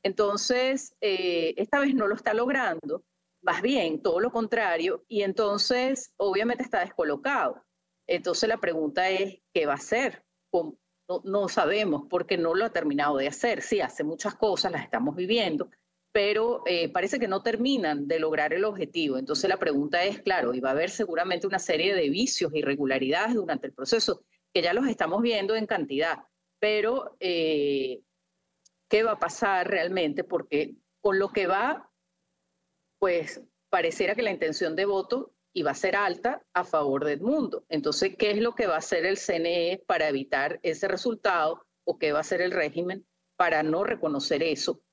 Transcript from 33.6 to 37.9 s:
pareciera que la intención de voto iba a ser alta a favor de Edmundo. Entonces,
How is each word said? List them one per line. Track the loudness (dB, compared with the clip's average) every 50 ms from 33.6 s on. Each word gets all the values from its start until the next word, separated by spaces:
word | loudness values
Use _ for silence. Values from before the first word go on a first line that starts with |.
| _ _
pareciera | 0 2 2 0 0 0 0 0 0
que | 0
la | 0 -2
intención | -2 0 -2 -2 -2 -2 -2 -2 0
de | 0 0
voto | 2 0 0 0 -2 -4 -4 -4 -8 _ _ _ _ _
iba | -2 -2 -2
a | -2
ser | 0 -2 0 0
alta | 0 0 0 -2 -2 -2 -4 -4 -4 _ _ _
a | -4 -2
favor | 0 0 0 2 2 0 0 0
de | -2 -2
Edmundo. | 0 0 0 0 0 0 -2 -6 -10 _ _
Entonces, | -6 -2 -2 -2